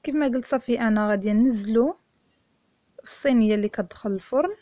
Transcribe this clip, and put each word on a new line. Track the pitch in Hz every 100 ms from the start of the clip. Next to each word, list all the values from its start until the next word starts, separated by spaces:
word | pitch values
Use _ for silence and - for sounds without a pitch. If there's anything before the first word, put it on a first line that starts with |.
كيف | -
ما | 294 277
قلت | 254
صافي، | - 262 - 233
انا | 233 214 208
غادي | 208 208
ننزلو | 214 262 220 202 226 277 - _ _ _ _ _ _ _ _ _ -
في |
الصينيه | - - 277 247 214
اللي | 208 208
كتدخل | - 180 - 208
الفرن | 190 - 262 359 427